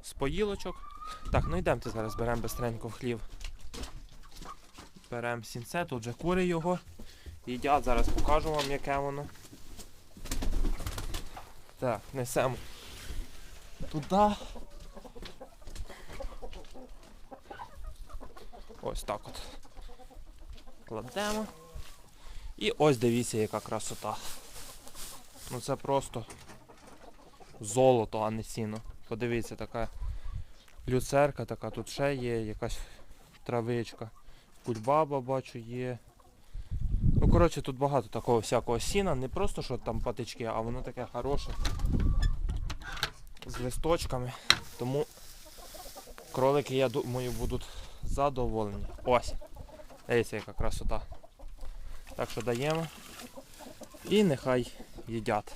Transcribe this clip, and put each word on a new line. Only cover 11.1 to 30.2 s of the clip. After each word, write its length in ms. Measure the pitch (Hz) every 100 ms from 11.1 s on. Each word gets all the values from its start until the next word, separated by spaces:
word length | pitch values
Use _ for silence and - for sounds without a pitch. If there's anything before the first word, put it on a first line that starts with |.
| - - - - - - -
Так, 220 | 127 107 -
несемо 420 | 135 123 - 127 120 - - - - - - - - - - - - -
туди. 440 | 156 139 190 208 208 - - - - - - - - - - - - - - - - - - - - - - - 254 254 - - - - 269 - - - - - - - - - - - 226 - -
Ось 220 | - -
так 180 | - 104
от. 180 | - - - - - - - - - - - - - - - - -
Кладемо. 580 | 110 117 185 208 208 214 - - - - - - - - - - -
І 100 | 104
ось 260 | - 151 127
дивіться, 400 | 120 117 117 113
яка 220 | 107 107
красота. 560 | - 110 - 113 107 107 - - - - - - - - - - - - -
Ну 80 | 127
це 160 | 127 135
просто 500 | - 139 - 123 110 - - - - - - - - - - - - -
золото, 580 | 104 113 131 123 107 113
а 120 | 107
не 120 | 110
сіно. 340 | 107 - 107 107 - - -
Подивіться, 480 | 113 120 117 110 110
така 320 | 110 120 113 - - -